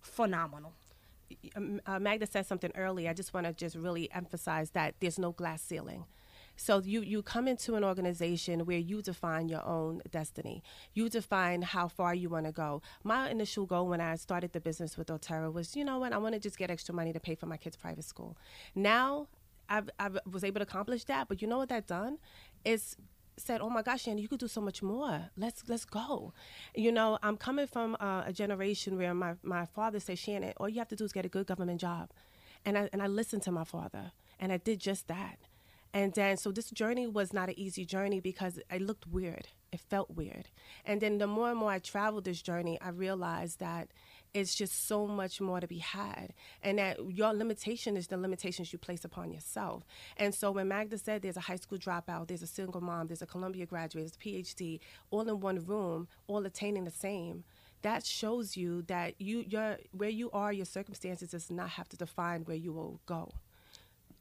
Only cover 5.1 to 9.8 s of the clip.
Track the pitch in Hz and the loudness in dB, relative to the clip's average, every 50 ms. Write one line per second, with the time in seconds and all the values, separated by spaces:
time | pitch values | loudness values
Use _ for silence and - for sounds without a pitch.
5.1 | 165 - 185 175 170 - 180 165 160 160 - - 180 156 - - - 185 170 - | 2 2 0 0 0 0 -2 -2 -2 -4 -4 -4 -4 -6 -4 -6 -8 -10 -12 -12
6.1 | - - - - - - - - - - - - 208 196 185 196 202 226 214 190 | -16 -20 -20 -20 -20 -20 -20 -20 -12 -6 6 8 8 8 8 4 2 2 2 2
7.1 | 208 214 208 - - 233 247 262 254 240 - - 226 214 208 196 185 185 180 180 | 2 0 0 2 0 2 4 4 4 2 2 0 2 4 4 4 4 4 4 2
8.1 | 175 170 175 170 175 165 - - 170 170 170 175 175 175 170 170 202 214 202 196 | 2 2 2 2 2 2 2 2 2 2 2 4 4 2 2 2 0 -2 -2 -2
9.1 | 175 - - 170 160 160 165 160 160 156 - - 170 165 | -4 -2 0 0 0 2 2 0 0 0 0 0 2 2